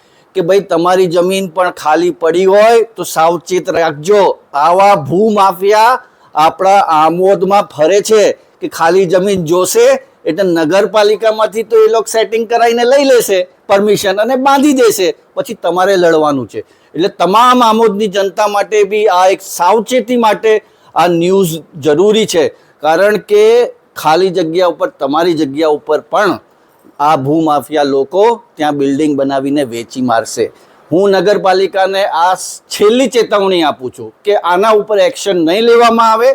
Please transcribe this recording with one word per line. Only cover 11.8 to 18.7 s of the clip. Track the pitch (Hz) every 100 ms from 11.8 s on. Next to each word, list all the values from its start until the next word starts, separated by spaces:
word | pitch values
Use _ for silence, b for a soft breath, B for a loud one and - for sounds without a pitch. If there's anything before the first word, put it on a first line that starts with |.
| 220
એ |
લોકો | 226 220
સેટિંગ | 226 202 226 226
કરાવીને | 233 233 233
લઈ | 240 285
લેશે | 269 247 - 190 180 _ -
પરમિશન | 202 208 196 202 196
અને | 226 254
બાંધી | 269 277 294
દેશે, | 262 233 - 175 - _
પછી | 190 185
તમારે | 214 180 175 190 190
લડવાનું | 170 160 151 139 113
છે. | 110 - b b 147
એટલે | 190
તમામ | - 180 208 247 247
આમોદની | 226 220 226 196 214
જનતા | 196 196 220 208
માટે | 202 196